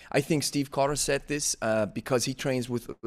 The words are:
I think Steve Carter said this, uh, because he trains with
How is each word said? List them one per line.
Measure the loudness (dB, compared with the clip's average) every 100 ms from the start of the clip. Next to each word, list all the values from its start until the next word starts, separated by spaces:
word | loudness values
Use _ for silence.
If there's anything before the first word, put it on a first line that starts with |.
| -2
I | 0
think | 2 0
Steve | 0 0 -2
Carter | 0 0 2
said | 0 0 -2
this, | -2 -2 -2
uh, | 0 2 0
because | -2 0 2
he | 2
trains | -2 -2 -2 -2
with | -4 -6 -8